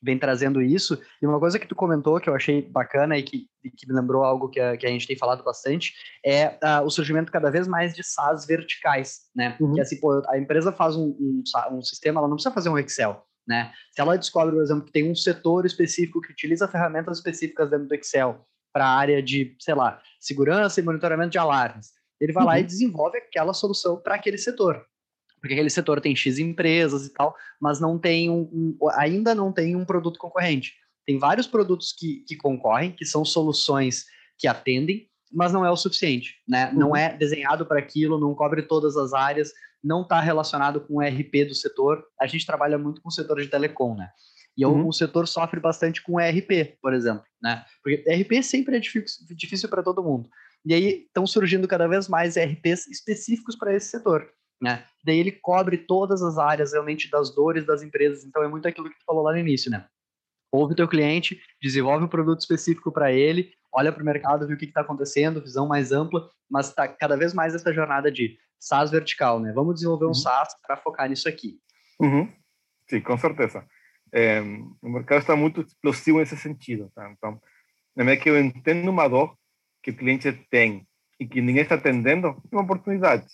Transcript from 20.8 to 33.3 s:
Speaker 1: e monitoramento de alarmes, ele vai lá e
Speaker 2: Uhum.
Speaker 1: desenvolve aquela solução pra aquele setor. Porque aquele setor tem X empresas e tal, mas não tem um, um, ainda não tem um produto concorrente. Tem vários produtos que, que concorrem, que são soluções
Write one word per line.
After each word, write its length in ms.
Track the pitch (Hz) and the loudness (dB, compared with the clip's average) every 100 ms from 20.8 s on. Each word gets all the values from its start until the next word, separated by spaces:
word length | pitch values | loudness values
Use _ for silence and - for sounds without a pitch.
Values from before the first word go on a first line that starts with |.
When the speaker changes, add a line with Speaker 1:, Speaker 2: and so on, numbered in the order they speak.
Speaker 1:
e 20 | |
monitoramento 480 | 170 160 170 160 170 | -2 0 0 0 0
de 80 | 180 | 0
alarmes, 520 | 165 139 120 107 110 _ _ _ | 2 2 0 -4 -20 _ _ _
ele 120 | 156 | -2
vai 120 | 160 | 2
lá 140 | 180 165 | 4 4
e 20 | |
Speaker 2:
Uhum. 60 | 175 | 0
Speaker 1:
desenvolve 520 | 180 247 165 156 - | 0 -2 0 -4 -4
aquela 340 | - 165 160 | -6 -4 -2
solução 440 | 190 208 196 180 175 | -2 -2 -2 -2 -2
pra 140 | - | -2
aquele 240 | 202 202 202 | -2 -2 -4
setor. 460 | - 240 190 139 - _ _ _ _ _ | -6 0 0 0 -8 _ _ _ _ _
Porque 140 | 135 | -4
aquele 160 | 135 151 | 0 0
setor 320 | 156 165 143 | 0 0 0
tem 120 | 147 | 0
X 240 | 131 - 131 | 0 0 0
empresas 680 | 160 165 170 160 165 139 139 | -2 0 2 4 2 0 -6
e 80 | |
tal, 200 | - 147 - - - | -2 -2 -2 -20 -4
mas 220 | 147 143 | -2 0
não 180 | 160 170 | 0 0
tem 300 | 170 165 170 | 2 2 2
um, 140 | 170 165 | 0 -2
um, 380 | 165 165 156 151 | -2 -2 0 0
ainda 440 | - 147 185 226 | 2 0 2 2
não 160 | 226 196 | 2 0
tem 240 | 185 165 | 0 0
um 120 | 180 180 | -2 0
produto 320 | 180 170 170 | -2 -2 -6
concorrente. 560 | 175 180 175 143 127 - _ _ - | -6 -2 0 0 -4 -14 _ _ -2
Tem 120 | 139 | 0
vários 280 | 143 156 247 | 2 2 0
produtos 480 | 226 190 175 - - | 0 2 0 -2 -8
que, 240 | 165 139 - | -8 -8 -10
que 80 | 156 | -4
concorrem, 560 | 147 131 120 113 170 | -2 0 2 2 0
que 140 | 175 - | -6 -4
são 180 | 151 | -2
soluções 800 | 156 | 0